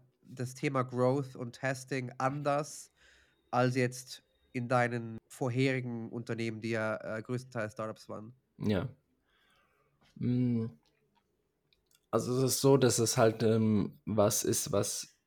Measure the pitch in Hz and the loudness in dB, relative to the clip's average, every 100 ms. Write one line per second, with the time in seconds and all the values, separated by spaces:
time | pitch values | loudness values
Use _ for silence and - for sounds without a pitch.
0 | _ _ - 131 127 - 151 135 127 123 | _ _ -16 -8 -8 -4 -2 0 -2 2
1 | 127 135 131 - 120 - 131 131 - 135 | 2 2 -2 -8 -10 -6 -4 -4 -6 -6
2 | 123 - 131 147 147 143 151 - - _ | -6 -2 -2 0 -2 -2 -2 -10 -18 _
3 | _ _ _ _ - 123 127 127 123 127 | _ _ _ _ -2 2 2 2 0 -2
4 | - - _ _ _ 127 120 127 120 120 | -14 -18 _ _ _ -6 0 2 2 -2
5 | 113 113 _ - 131 120 135 131 123 117 | -6 -12 _ -6 -2 2 2 0 -2 -6
6 | 113 120 120 113 113 110 113 113 110 110 | -8 -8 -6 -4 -4 -4 -2 0 0 -2
7 | - 110 - 123 131 123 107 104 110 107 | -6 -8 -4 -6 -6 -6 -6 -6 -8 -8
8 | - 104 107 - _ - 123 98 127 - | -12 -14 -14 -20 _ -6 0 0 -2 -8
9 | _ _ _ _ _ _ _ _ _ _ | _ _ _ _ _ _ _ _ _ _
10 | _ - 120 123 123 117 113 - _ _ | _ -6 -2 0 0 0 -4 -8 _ _
11 | _ _ _ _ _ _ _ _ _ _ | _ _ _ _ _ _ _ _ _ _
12 | - 117 113 127 131 113 139 139 123 110 | -4 -2 0 2 2 4 6 6 6 4
13 | 113 - 113 110 113 113 110 107 - - | 2 6 4 4 2 4 4 2 0 -4
14 | - 107 104 107 - 113 - 101 107 - | -4 4 4 4 0 0 0 -2 -2 -4
15 | - _ | -10 _